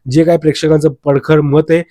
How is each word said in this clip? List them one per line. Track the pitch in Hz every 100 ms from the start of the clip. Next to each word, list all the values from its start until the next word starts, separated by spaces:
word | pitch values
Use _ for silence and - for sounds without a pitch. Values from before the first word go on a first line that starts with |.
| 127
जे | 143
काय | 165 170
प्रेक्षकांचं | 156 139 156 156 156 135
पडखर | 147 139 - 156
मत | 147 147 156
आहे, | 165 170